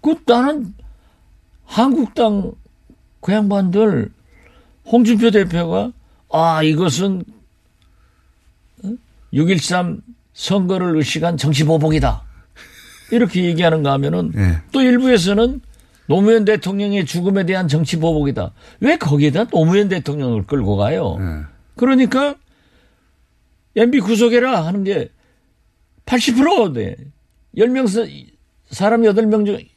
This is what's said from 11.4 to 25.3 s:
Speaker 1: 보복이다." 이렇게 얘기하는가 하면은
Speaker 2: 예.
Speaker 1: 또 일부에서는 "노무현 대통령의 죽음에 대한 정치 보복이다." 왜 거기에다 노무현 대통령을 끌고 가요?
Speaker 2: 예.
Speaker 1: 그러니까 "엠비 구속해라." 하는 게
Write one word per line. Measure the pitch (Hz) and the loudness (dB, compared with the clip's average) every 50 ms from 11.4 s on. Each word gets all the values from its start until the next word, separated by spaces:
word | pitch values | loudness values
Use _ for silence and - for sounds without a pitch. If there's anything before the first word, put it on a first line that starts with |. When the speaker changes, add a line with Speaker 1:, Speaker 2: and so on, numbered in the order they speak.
| - 147 151 131 156 | -2 -2 0 0 2
Speaker 1:
보복이다." | 147 165 156 147 156 156 156 139 127 - - - - - - - _ _ - - - - - - - - - - - | 2 2 2 2 0 0 2 0 0 -2 -4 -8 -16 -20 -20 -20 _ _ -20 -20 -20 -20 -20 -20 -20 -20 -20 -10 -2
이렇게 | 220 240 240 180 - 180 180 | 0 0 0 0 0 -2 0
얘기하는가 | 175 170 160 180 165 160 160 147 139 139 | 0 0 2 2 2 2 2 0 0 0
하면은 | 135 139 147 160 180 175 160 160 | 0 -2 -2 -2 -2 -4 -4 -2
Speaker 2:
예. | - 98 92 85 80 - - | 0 0 0 0 -2 -6 -4
Speaker 1:
또 | - 262 | -2 2
일부에서는 | 262 254 240 247 262 262 247 214 165 185 202 208 226 247 269 269 - - - _ _ _ _ _ _ | 2 4 4 2 4 4 2 2 2 0 0 0 0 0 -2 -6 -14 -18 -20 _ _ _ _ _ _
"노무현 | - 143 185 196 214 226 226 208 | -2 0 2 4 4 4 4 4
대통령의 | 202 214 - - 185 196 196 208 202 202 202 180 | 2 0 0 -2 -6 -4 -4 -4 -2 -2 -2 -4
죽음에 | 135 - 175 175 196 196 196 190 | -4 -4 -4 -2 0 0 0 0
대한 | 170 185 185 185 | 0 -2 -2 -2
정치 | 156 135 156 165 - - | 0 0 0 0 -2 -2
보복이다." | 165 156 165 160 151 147 139 131 - 92 - - - - - - _ | -2 0 0 0 0 -2 -2 -2 -4 -8 -10 -10 -16 -20 -20 -10 _
왜 | - 262 330 | 0 0 0
거기에다 | 349 - 151 143 147 147 151 135 170 226 | 2 0 0 2 2 2 2 2 0 -2
노무현 | 247 - 175 156 165 180 202 208 196 | 0 0 0 2 4 4 2 2 0
대통령을 | 190 175 - - 143 151 135 127 117 107 95 | -2 -4 -4 -6 -6 -4 -4 -2 -2 -4 -4
끌고 | - 156 139 110 95 104 | -4 -4 -4 -2 -2 -2
가요? | 98 101 113 151 190 165 104 80 90 | 0 0 -2 -2 -2 -4 -4 -4 -6
Speaker 2:
예. | 95 87 80 76 76 76 - _ _ _ _ | -6 -6 -6 -8 -12 -14 -18 _ _ _ _
Speaker 1:
그러니까 | - 240 254 269 254 262 214 - 262 285 285 285 285 _ _ _ _ _ _ _ _ _ _ _ _ _ _ _ _ _ _ _ _ _ _ _ _ _ _ _ | -2 0 2 4 2 2 2 0 -2 -2 -2 -6 _ _ _ _ _ _ _ _ _ _ _ _ _ _ _ _ _ _ _ _ _ _ _ _ _ _ _ _
"엠비 | - 226 240 269 277 | 2 2 2 2 0
구속해라." | 180 190 233 202 240 233 226 240 240 262 262 185 160 | 0 0 0 2 2 2 2 2 0 0 0 -2 -2
하는 | 165 185 202 196 | -2 -4 -4 -4
게 | 190 202 156 - - _ _ _ _ | -4 -4 -4 -6 -8 _ _ _ _